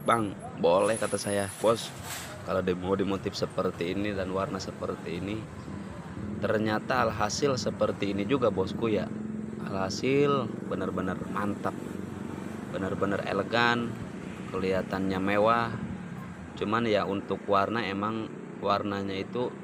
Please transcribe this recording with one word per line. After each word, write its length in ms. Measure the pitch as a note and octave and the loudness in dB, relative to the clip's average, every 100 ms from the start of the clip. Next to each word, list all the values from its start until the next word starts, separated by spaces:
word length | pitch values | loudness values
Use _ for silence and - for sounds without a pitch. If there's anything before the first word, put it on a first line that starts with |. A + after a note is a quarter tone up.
Bang. 320 | - A2+ G#2 G2 - - | 4 4 4 -4 -10 2
Boleh, 400 | E2 F2+ G2+ A2 | 6 8 6 4
kata 160 | G#2 G#2 | 0 0
saya, 320 | - G2+ G2 - | 0 0 0 2
"Bos, 240 | G#2 A2+ - - - - - - | 4 4 0 -10 -8 -8 -8 -10
kalau 160 | - F#2 | 0 2
di-, 160 | F#2 F2+ | 2 0
mau 240 | F2+ F#2+ | 2 2
dimotif 320 | F#2+ F#2+ G2+ | 2 0 -2
seperti 640 | - - - F#2 F2 E2+ F#2+ | -2 -2 0 0 0 -2 0
ini 160 | G#2 | 0
dan 240 | G2 F#2 F#2+ | -2 -2 0
warna 240 | F#2+ F#2+ | 0 -2
seperti 640 | F#2 - F2+ F2+ - E2+ | -6 -6 -4 -4 -4 -4
ini." 160 | F#2+ F2 D#2+ - - - - - - - - - | -4 -4 -6 -12 -10 -10 -10 -10 -10 -8 -8 -4
Ternyata 640 | G2+ G#2+ G#2+ G#2+ - C3 A#2+ | 0 2 2 0 2 2 2
alhasil 480 | G#2+ G#2+ - C#3+ B2+ | 2 0 2 2 2
seperti 560 | - - G#2+ G2+ G2+ | -2 2 0 2 -2
ini 160 | G2 G2+ | 0 2
juga, 240 | C3+ A#2+ | 4 4
bosku 400 | F#2+ F#2+ - A#2 | 4 0 0 2
ya. 160 | G#2 - G#2+ - - - - - | 2 0 -4 -6 -6 -6 -6 -4
Alhasil 800 | G2 F#2+ G#2 B2+ C#3 C#3+ C#3 A2 - - | -2 -2 0 2 4 4 4 0 -4 -4
benar-benar 480 | F#2+ F#2 F#2 F#2 F2+ - | -2 -2 0 -2 -2 -4
mantap, 400 | F#2+ G#2 G2+ G2+ F#2+ - - - - - - - - - F#2 | -2 -2 0 -2 -4 -8 -8 -8 -8 -8 -8 -8 -8 -6 -4
benar-benar 480 | F#2+ F#2+ G2 G2 | -2 0 0 0
elegan, 640 | - F#2+ F#2+ A2 A#2+ A#2+ A#2 A#2 - - - - - | 0 -2 0 4 4 4 0 -6 -8 -10 -10 -10 -6
kelihatannya 680 | F#2 F#2+ F#2+ F2+ F#2+ F#2+ F#2+ | -2 2 2 0 0 0 0
mewah. 480 | F#2+ G#2 G#2+ A#2 A#2 A2+ - - - - - - - - | 2 4 6 4 2 -4 -6 -8 -10 -10 -10 -12 -12 -4
Cuman 240 | G2 A2 | 0 2
ya, 240 | A#2 G2+ F2+ | 4 2 2
untuk 320 | G2+ - F#2+ - | -2 -2 -4 2
warna 400 | G2 G2 A2 F#2+ | 4 4 2 0
emang 400 | G2 G#2 A2+ A2 - - - | 0 0 -2 -6 -8 -10 -4
warnanya 560 | G2 G2+ G2+ G2 G2 F#2+ | 2 2 2 -2 -2 -4
itu 320 | F#2+ A#2+ B2 - | -4 -2 -2 -4